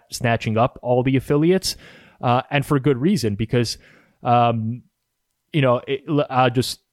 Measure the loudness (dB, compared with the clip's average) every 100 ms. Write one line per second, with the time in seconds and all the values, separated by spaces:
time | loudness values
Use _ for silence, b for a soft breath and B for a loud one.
0 | -6 -6 -2 -2 -2 0 0 -2 -2 0
1 | 2 0 0 2 2 2 -2 -8 B B
2 | B B 0 0 0 -4 0 0 2 0
3 | 0 0 -2 -4 -2 0 -2 -6 b b
4 | b b 0 2 2 0 -4 -8 -14 _
5 | _ _ _ _ _ 0 2 2 -2 -6
6 | -2 -2 0 0 2 0 -4 -8 _